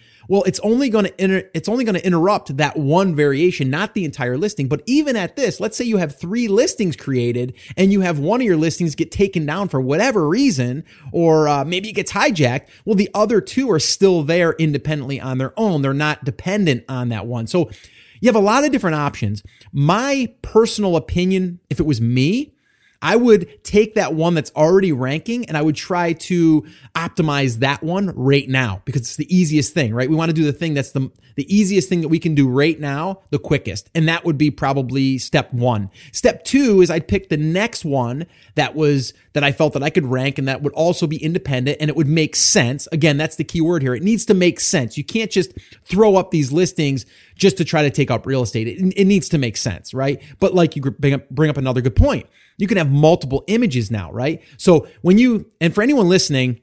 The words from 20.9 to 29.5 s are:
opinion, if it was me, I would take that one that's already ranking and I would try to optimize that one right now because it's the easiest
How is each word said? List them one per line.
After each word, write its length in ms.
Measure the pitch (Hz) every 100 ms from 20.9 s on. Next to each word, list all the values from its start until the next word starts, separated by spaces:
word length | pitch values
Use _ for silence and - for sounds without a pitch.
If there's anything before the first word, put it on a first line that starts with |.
| 165
opinion, 640 | 160 175 185 190 185 175 -
if 120 | -
it 40 | 160
was 140 | 117
me, 520 | 117 123 143 240 302 _ _ _ _ -
I 160 | 156 226
would 440 | 240 202 - - -
take 300 | 208 220 220
that 180 | 143
one 200 | 156 170
that's 180 | 165 147 147
already 380 | 156 196 190
ranking 500 | 127 127 156 - 240 208
and 80 | 156
I 40 |
would 140 | 156 143
try 380 | - 175 170
to 520 | 165 - 175 165 156 - - - 165
optimize 600 | 170 - 156 143 135 113
that 260 | 135 143
one 300 | 160 185 190 -
right 320 | 131 143 117
now 340 | 131 120 95 -
because 160 | 135
it's 160 | 117 -
the 180 | 151 180
easiest 380 | 165